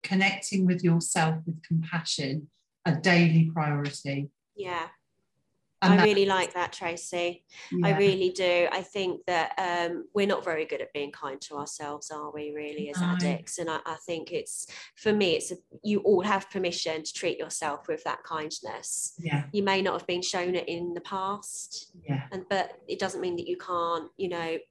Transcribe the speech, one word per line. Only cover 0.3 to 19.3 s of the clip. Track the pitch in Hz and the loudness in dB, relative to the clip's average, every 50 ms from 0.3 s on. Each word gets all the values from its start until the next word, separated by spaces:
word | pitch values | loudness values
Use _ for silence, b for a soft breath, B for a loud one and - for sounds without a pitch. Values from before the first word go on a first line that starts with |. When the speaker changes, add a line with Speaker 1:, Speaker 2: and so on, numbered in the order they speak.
| 196 - - - - 190 185 | 2 0 -6 -2 0 2 4
Speaker 1:
with | 180 180 175 | 4 4 4
yourself | - 170 165 170 165 - - 175 160 160 160 160 - | 4 4 4 4 2 0 0 2 2 2 2 0 -4
with | 170 165 - | -6 -8 -8
compassion | - - 165 160 160 - - 165 - - - - 143 135 139 156 147 - _ _ _ _ _ _ _ | -4 0 0 0 0 0 -4 -4 -4 -4 -4 -2 -2 -4 -4 -4 -6 -10 _ _ _ _ _ _ _
a | 175 147 | 0 0
daily | 156 - 190 175 175 175 165 160 165 160 160 - | 2 4 6 8 8 8 8 8 6 6 6 4
priority. | 165 151 147 147 143 143 143 - - - 143 139 139 143 143 _ _ _ _ _ | 0 0 0 0 0 -2 -4 -6 -6 -6 -4 -4 -4 -4 -6 _ _ _ _ _
Speaker 2:
Yeah. | 208 196 185 175 170 165 175 - _ _ _ _ _ _ _ _ _ _ _ _ _ _ _ _ _ | -10 -6 -4 -4 -4 -6 -8 -12 _ _ _ _ _ _ _ _ _ _ _ _ _ _ _ _ _
Speaker 1:
And | - 180 185 | 6 8 8
Speaker 2:
I | |
Speaker 1:
that | 180 175 | 10 8
Speaker 2:
really | 214 208 196 196 | 8 6 6 4
like | 196 190 185 180 170 | 4 4 2 2 0
that, | - 180 175 - - | 0 -2 -4 -4 -4
Tracy. | - 190 170 170 170 - - - 175 175 175 175 - _ B B B B B 180 180 | -6 -6 -6 -6 -6 -8 -6 -4 -2 -2 -2 -4 -6 _ B B B B B -2 2
I | 175 170 | 4 4
Speaker 1:
Yeah. | 160 | 6
Speaker 2:
really | 160 202 196 190 190 185 180 | 6 6 4 4 4 2 0
do. | 180 190 190 180 175 175 175 160 | 2 2 2 4 4 4 4 4
I | - 185 | 2 -2
think | 180 - - 202 196 185 175 - - | -6 -4 -4 -2 -2 -2 -2 -4 -2
that, | - 180 165 160 - - | 0 0 2 0 0 -2
um, | - 190 180 175 175 170 170 175 143 - - | -2 -2 0 0 0 0 0 -2 -4 -8 -4
we're | _ 208 202 | _ 2 2
not | 202 190 - - | 4 2 0 0
very | 180 160 156 156 | -2 -2 -2 -2
good | 156 151 135 | -2 -4 -6
at | - - | -6 -6
being | _ 147 143 143 | _ -6 -6 -6
kind | 147 - - 143 135 - | -8 -10 -8 -8 -8 -8
to | - - 151 | -12 -10 -8
ourselves, | 143 143 147 - - 156 147 147 147 - - | -8 -8 -8 -8 -8 -8 -8 -8 -8 -10 -10
are | 160 151 151 151 | -10 -10 -10 -10
we, | 151 151 151 151 | -10 -8 -10 -8
really, | 147 151 151 147 147 151 147 147 | -8 -8 -8 -8 -8 -8 -8 -6
as | 147 175 | -4 -2
Speaker 1:
No. | 175 | 0
Speaker 2:
addicts? | 175 175 180 175 143 139 135 - - - | 0 0 0 0 0 -2 -2 -6 -10 -8
And | - 170 165 | -6 -4 -4
I, | 160 - - | -4 -4 -4
I | - 160 | -6 -10
think | 160 - - 170 165 156 - | -10 -6 -6 -6 -6 -6 -6
it's, | 175 151 - - - - - B B B B B B | -6 -6 -6 -6 -10 -12 -12 B B B B B B
for | - - 214 | -2 0 2
me, | 214 208 202 180 160 | 4 4 4 4 4
it's | - - - | 2 0 -4
a, | 180 - _ _ - - | -10 -12 _ _ -20 -8
you | - 214 208 202 | -2 0 0 2
all | - 190 208 180 | 6 6 6 6
have | 185 214 208 196 185 - | 6 2 0 0 0 -4
permission | - 196 185 175 170 170 - 165 160 160 | -6 -2 -2 -2 -2 -2 -4 -4 -4 -4
to | 160 - - | -6 -8 -8
treat | - - 175 - - | -4 -2 -2 -2 -2
yourself | 160 170 - - 165 151 143 147 - - | -6 -6 -6 -4 -4 -4 -4 -4 -4 -6
with | 160 156 - | -6 -4 -4
that | 156 139 - - | -6 -6 -6 -8
kindness. | - 165 156 151 156 156 - - 107 107 - - - - - - - - - | -8 -6 -6 -6 -6 -8 -10 -10 -10 -10 -10 -8 -8 -6 -6 -6 -6 -8 -6
Speaker 1:
Yeah. | 165 160 | -4 -2